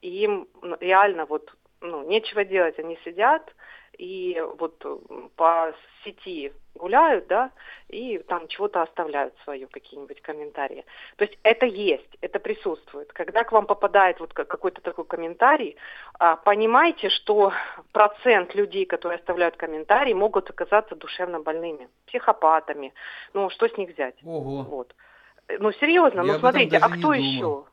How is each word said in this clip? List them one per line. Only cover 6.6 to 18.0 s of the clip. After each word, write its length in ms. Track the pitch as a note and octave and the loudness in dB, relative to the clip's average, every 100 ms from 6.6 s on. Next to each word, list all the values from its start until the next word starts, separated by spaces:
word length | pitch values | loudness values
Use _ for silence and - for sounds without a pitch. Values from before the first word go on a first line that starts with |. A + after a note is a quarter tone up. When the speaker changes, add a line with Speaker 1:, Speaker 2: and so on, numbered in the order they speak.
| - - | -20 -12
Speaker 1:
гуляют, 500 | F3+ A#3 D#4+ D#3+ - | 0 4 4 2 0
да, 240 | F#3+ C4 _ - - _ | 0 0 _ -20 -20 _
и 300 | - B3 G3 | -12 -8 -8
там 280 | - F3 D#3+ | -6 -8 -8
чего-то 360 | - G3+ G3 | -6 -4 -2
оставляют 520 | D#3+ - D#3+ C#3+ C3+ _ | -2 -4 -6 -4 -4 _
своё, 240 | - C#3 C3 | -14 -12 -12
какие-нибудь 540 | - _ D3 C#3 C#3+ | -20 _ -20 -18 -18
комментарии. 600 | - D3+ D3 D3 C#3 - - - - _ | -14 -12 -12 -8 -8 -8 -18 -20 -20 _
То 80 | |
есть 120 | G#3 - | -6 0
это 240 | G#3+ A3+ B3 | 2 4 2
есть, 500 | F#3+ G3+ C#3 - - | 0 -2 -2 -4 -14
это 180 | - - | -10 -8
присутствует. 760 | - G#3+ G3+ A3+ _ C#3+ D3 | -8 -6 -6 -8 _ -18 -18
Когда 300 | - E3 A3 | -10 -4 -2
к 80 | A3+ | 2
вам 160 | A3 G#3 | 2 2
попадает 540 | G3+ G3+ G3+ F#3 F3 | 0 2 4 4 2
вот 120 | E3 | -8
ка-, 120 | - | -8
какой-то 360 | D#3 F#3 F#3+ - | -8 -4 -6 -6
такой 240 | - E3 | -12 -10
комментарий, 720 | E3 E3 E3 F3 A#3+ D4+ G#3 - - - - - | -8 -8 -8 0 2 2 -2 -10 -20 -20 -20 2
а, 160 | E3+ D#3+ | 2 4
понимайте, 720 | - G#3 A3 A#3+ E4 D#4+ G3 | 2 2 4 4 4 2 -2
что 440 | - - G#3 G3 F3 - - - | -2 2 4 4 2 -10 -14 -8
процент 640 | G#3+ | 2